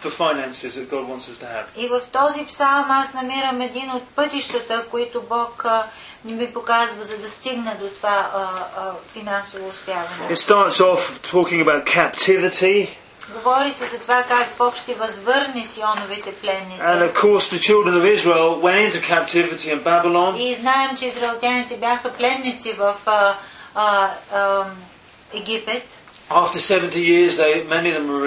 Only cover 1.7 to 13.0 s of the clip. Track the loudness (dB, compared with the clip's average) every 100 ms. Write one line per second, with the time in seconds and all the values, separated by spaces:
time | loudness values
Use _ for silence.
1.7 | -8 -2 -2 -2 2 2 0 -6 0 2
2.7 | 4 4 2 0 -4 -6 -2 -2 -2 -4
3.7 | -6 -6 -8 -8 -2 -2 -2 -2 -4 -2
4.7 | -4 -4 -4 -4 -6 -4 -2 -2 -4 0
5.7 | 0 0 -10 -20 -18 -12 -6 -6 -6 0
6.7 | 2 2 -2 -10 -10 -10 -8 -6 -6 -6
7.7 | -6 -10 -4 0 0 0 -4 -4 -6 -8
8.7 | -8 -8 -10 -14 -12 -6 -6 -6 -10 -10
9.7 | -10 -6 -6 -6 -8 -2 0 6 6 6
10.7 | 6 4 4 0 -6 0 2 2 2 2
11.7 | 2 2 2 2 2 2 4 2 2 2
12.7 | 2 0 -6